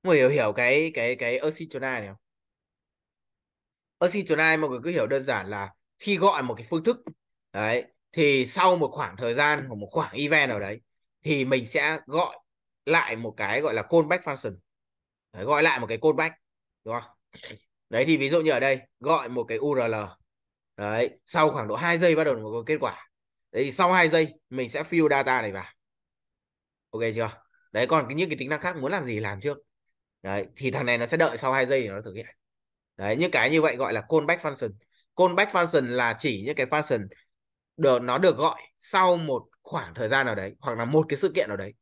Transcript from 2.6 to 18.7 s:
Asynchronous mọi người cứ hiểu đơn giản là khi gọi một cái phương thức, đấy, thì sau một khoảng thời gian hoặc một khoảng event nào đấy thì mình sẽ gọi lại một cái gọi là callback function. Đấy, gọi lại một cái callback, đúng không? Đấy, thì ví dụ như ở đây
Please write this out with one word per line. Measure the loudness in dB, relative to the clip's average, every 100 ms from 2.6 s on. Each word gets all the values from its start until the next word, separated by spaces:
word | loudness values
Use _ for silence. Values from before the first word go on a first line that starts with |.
| _ _ _ _ _ _ _ _ _ _ _ _ _ _
Asynchronous | 0 0 0 2 4 2
mọi | 0
người | -4
cứ | -4
hiểu | -2 0
đơn | -2 -2
giản | -4 -4
là | -8 -10 _ _ _
khi | -4 2
gọi | 2 2
một | -4
cái | -8 -6
phương | -2
thức, | 0 -2 -8 -20 _ _ _
đấy, | -4 -2 -2 -4 _ _
thì | 2 4 4 0
sau | 2 4 4
một | 0
khoảng | -2 -8 -4
thời | -4
gian | 2 2 2 -4
hoặc | -12
một | -6
khoảng | -4 -4
event | -4 0 2 2
nào | -2
đấy | -6 -10 _ _ _ _
thì | -4 -2 2
mình | 0 0
sẽ | -2 0 -2 -4
gọi | -2 -2 -6 _ _ _ _ 0
lại | 0 0 -6
một | -8 -6
cái | -2 0
gọi | 0
là | -2
callback | 2 2 4 -2 -2
function. | -8 -8 -12 _ _ _ _ _ _ _
Đấy, | -8 -2
gọi | 4
lại | 4 2
một | -2
cái | 2
callback, | 2 2 -2 -4 _ _ _ _
đúng | -8 -8
không? | -10 _ _ -20 -20 -20 _ _ _
Đấy, | 0 2
thì | 2
ví | 2
dụ | 2
như | 4
ở | 2
đây | 2